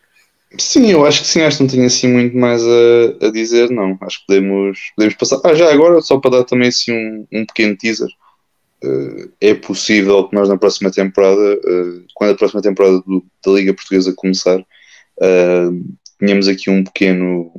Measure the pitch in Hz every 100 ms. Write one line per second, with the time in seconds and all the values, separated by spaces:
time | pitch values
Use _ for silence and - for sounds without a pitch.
0 | _ _ _ _ _ - - 302 233 170
1 | 143 - - 175 156 143 135 131 123 123
2 | 127 123 120 123 123 120 117 120 117 120
3 | 117 - 107 110 113 117 120 123 95 95
4 | 95 - - 98 98 98 98 95 - -
5 | 107 - - - 180 156 170 147 165 170
6 | - 143 131 127 123 127 123 123 - 117
7 | 110 110 107 107 110 - 107 101 117 110
8 | - - _ _ _ _ _ _ 67 67
9 | 67 53 50 _ 101 101 - 95 - 107
10 | 98 101 95 101 98 95 101 - 98 92
11 | 95 95 98 98 104 101 - 90 87 87
12 | 90 - 104 98 101 104 98 95 98 92
13 | 92 95 - _ - 98 95 98 - 95
14 | 92 92 95 95 - 92 - _ _ -
15 | _ - 92 92 87 90 87 87 92 -
16 | _ _ 101 98 98 95 - 98 95 -
17 | 95 90 92 90 85